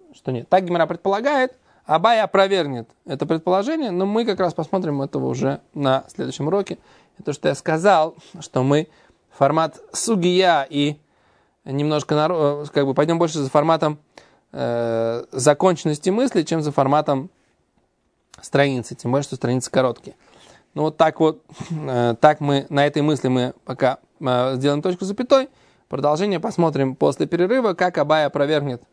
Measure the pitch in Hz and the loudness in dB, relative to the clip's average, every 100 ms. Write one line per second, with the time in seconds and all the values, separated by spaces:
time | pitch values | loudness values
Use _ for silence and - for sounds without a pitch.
0 | _ - - 127 139 190 180 175 160 175 | _ -14 -8 -8 0 0 2 0 -2 -2
1 | - 196 262 277 254 - _ _ - 160 | -2 -2 0 0 0 -4 _ _ -2 0
2 | 214 226 202 196 196 196 143 123 110 _ | 2 2 2 2 2 2 0 -4 -10 _
3 | - 139 - 165 180 190 220 320 254 175 | -10 -6 -2 -2 0 0 0 -4 -4 -2
4 | 196 220 226 190 180 165 160 190 170 143 | -2 -2 -2 -2 -2 -2 -4 -4 -2 -4
5 | 139 143 131 127 135 143 - 156 139 131 | -4 -4 -4 -2 -2 -4 -8 -4 0 0
6 | - - 131 127 147 196 190 - _ _ | -2 -10 -10 -6 -4 -2 -4 -10 _ _
7 | _ _ - 143 175 147 - 160 196 175 | _ _ -10 -4 -2 -2 -2 0 4 4
8 | 160 - - 170 - 131 131 147 165 _ | 2 -4 -20 -20 -6 -2 2 2 0 _
9 | _ _ _ - 139 160 160 - - - | _ _ _ 0 2 2 -2 -6 -14 -8
10 | - 214 175 180 185 156 139 143 143 147 | -2 0 2 4 4 2 0 -2 -2 -2
11 | _ _ _ _ _ _ 156 139 147 151 | _ _ _ _ _ _ -8 -4 -2 -2
12 | - 151 156 175 147 147 147 147 139 131 | 0 0 0 2 0 -2 -4 0 0 2
13 | 156 165 170 156 135 156 156 160 151 151 | 2 2 0 0 0 2 2 2 0 -4
14 | _ - _ _ _ - 123 120 117 113 | _ -20 _ _ _ -8 -4 -2 -2 -2
15 | 113 117 - 135 135 147 185 175 160 143 | -2 -4 -8 0 2 4 2 2 -2 -2
16 | 180 208 262 190 151 165 151 139 135 147 | -2 0 0 0 -2 -2 -2 0 2 2
17 | 151 139 160 - _ _ _ _ _ _ | 2 -2 -4 -16 _ _ _ _ _ _
18 | _ _ _ - - 139 139 127 110 - | _ _ _ -20 -6 0 0 0 -6 -8
19 | 120 135 139 - 123 127 - 131 131 117 | -2 -2 -2 -6 -2 -2 -2 0 0 -2
20 | - - _ _ - - _ - 156 156 | -12 -20 _ _ -20 -20 _ -4 -4 2
21 | 160 - 156 156 _ - - 156 143 123 | 0 2 0 0 _ -16 -10 -8 -4 0
22 | 120 113 151 151 143 139 - 143 143 147 | 0 4 4 4 2 0 0 0 2 2
23 | 147 147 131 127 123 - - 127 131 139 | 0 0 0 0 -2 -6 -12 -2 0 0
24 | _ _ 135 123 131 131 139 147 185 180 | _ _ -2 0 0 0 0 0 -2 -4
25 | 190 202 247 269 262 _ _ _ _ 143 | -6 -6 2 2 2 _ _ _ _ -2
26 | 147 156 208 175 214 185 165 147 135 127 | 0 0 0 -2 -4 0 0 2 -2 0
27 | 127 135 165 170 185 262 226 170 180 165 | 0 0 -2 0 0 2 0 0 -2 0
28 | 147 156 143 147 143 151 139 120 - | 0 2 2 0 0 0 -2 -8 -12